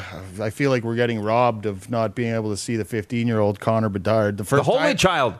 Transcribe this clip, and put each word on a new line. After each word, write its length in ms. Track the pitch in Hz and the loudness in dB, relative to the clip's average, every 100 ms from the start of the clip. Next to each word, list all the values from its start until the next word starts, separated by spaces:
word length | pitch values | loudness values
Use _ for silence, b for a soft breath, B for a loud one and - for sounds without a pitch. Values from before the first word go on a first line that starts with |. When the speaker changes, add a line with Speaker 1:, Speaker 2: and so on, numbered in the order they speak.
| 98 85 95 92 | -6 -12 -12 -8
Speaker 1:
I 80 | 110 | -6
feel 220 | - 139 | -2 0
like 140 | 127 | 0
we're 120 | 113 117 | 0 0
getting 260 | 120 113 | 0 0
robbed 440 | 104 117 123 110 104 | 0 2 2 0 -4
of 240 | 98 101 | -6 -4
not 240 | 117 110 | -2 -2
being 200 | 110 117 | -2 -2
able 160 | 113 107 | -2 -2
to 60 | 101 | -4
see 200 | - 113 | -4 -4
the 100 | 101 | -2
fifteen-year-old 720 | 113 101 120 117 110 104 101 | -4 -4 -2 0 2 2 2
Connor 300 | - 110 110 | 0 2 2
Bedard. 480 | 98 92 113 104 104 | 0 2 2 2 0
The 60 | |
first 160 | 101 139 | 0 2
Speaker 2:
The 60 | - | 4
holy 60 | 262 | 2
Speaker 1:
time, 180 | - 240 | 2 2
Speaker 2:
child. 380 | 185 170 123 | 2 2 0